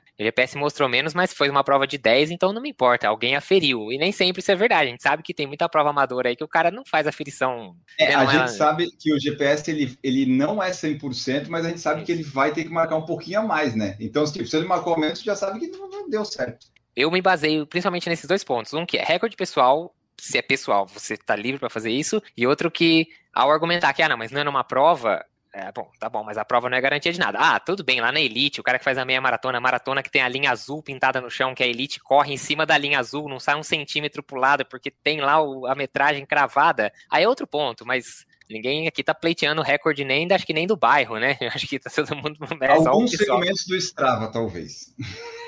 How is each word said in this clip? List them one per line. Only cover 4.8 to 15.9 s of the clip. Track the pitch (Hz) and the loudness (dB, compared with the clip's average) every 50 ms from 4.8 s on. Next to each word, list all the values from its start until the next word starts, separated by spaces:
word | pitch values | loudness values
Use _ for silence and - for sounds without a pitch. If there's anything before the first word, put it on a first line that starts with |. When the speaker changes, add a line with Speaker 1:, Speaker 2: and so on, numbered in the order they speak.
| 151 131 | 2 0
Speaker 1:
a | |
gente | 120 - | -2 -2
sabe | - 139 143 156 160 | 0 0 0 0 -2
que | - - | -8 -8
tem | - 147 135 | -6 -6 -6
muita | 147 - 170 170 | -4 -2 -2 0
prova | - 156 147 147 | 2 2 2 2
amadora | 147 143 135 127 127 127 123 123 | 2 2 2 0 0 0 0 0
aí | 123 | -2
que | - 156 | -2 -4
o | - | -2
cara | - 165 165 170 | 0 2 2 2
não | 185 233 269 | 0 -2 -6
faz | - - 156 151 151 | -2 0 0 0 0
aferição, | - - 151 143 - - 131 131 123 120 110 92 87 - _ _ - - | -2 -4 -8 -10 -4 -2 -2 -2 -2 -4 -8 -14 -16 -20 _ _ 0 2
Speaker 2:
É, | 156 - | 2 4
Speaker 1:
né, | 143 | 6
Speaker 2:
a | 143 131 | 4 4
Speaker 1:
não | 135 | 4
é | 135 | 4
Speaker 2:
gente | 131 127 123 | 4 2 2
sabe | 113 101 151 151 156 165 175 170 | 0 2 2 2 2 2 -2 -4
que | - _ - 151 | -6 _ -2 0
o | 151 143 | 0 2
G | 139 147 | 0 -2
P | 147 - 147 | -2 0 2
S, | 143 151 151 - - | 2 2 2 0 -2
ele, | 156 151 139 123 - - - | -2 -2 -2 -4 -4 -6 -4
ele | 135 127 135 135 127 | 0 0 2 2 2
não | 127 131 143 156 214 214 | 4 2 2 2 0 -2
é | 185 185 | -2 -2
cem | 180 - - 156 151 147 | -4 -4 -4 -4 -4 -4
por | 147 139 123 | -6 -8 -8
cento, | - - 135 131 143 - - | -6 -4 -2 -2 -2 -4 -4
mas | 170 165 165 | -4 -4 -4
a | 165 | -4
gente | 170 170 | -4 -4
sabe | - 156 151 156 - | -2 -2 -2 -2 -2
que | - | -4
Speaker 1:
Isso. | 170 165 | -4 -4
Speaker 2:
ele | 156 143 | -4 -4
vai | 131 135 139 151 | -2 0 0 0
ter | 151 165 156 | 0 -2 -4
que | 160 | -4
marcar | 170 165 165 160 160 | -2 -2 0 0 0
um | 156 156 | -2 -4
pouquinho | 170 175 160 - 160 190 214 | -4 -6 -8 -6 -4 -2 -2
a | 226 | 0
mais, | 214 170 156 151 135 110 | 0 0 0 0 0 0
né? | 110 107 98 98 104 | -2 -2 -4 -4 -6
Então, | 113 107 - 147 151 | -10 -4 -2 0 0
se, | 147 147 190 - | 0 -2 -4 -6
se | - - 156 | -2 -2 -2
ele | 170 190 | 0 0
marcou | 180 170 170 180 165 160 | 0 0 0 0 0 0
menos, | 156 156 170 - | 0 -2 -4 -4
tu | - | -4
já | 214 202 | -4 -4
sabe | - 202 196 226 226 | -2 -2 -4 -4 -6
que | 339 349 | -8 -10
não, | 381 381 392 | -10 -12 -14
não | 370 | -12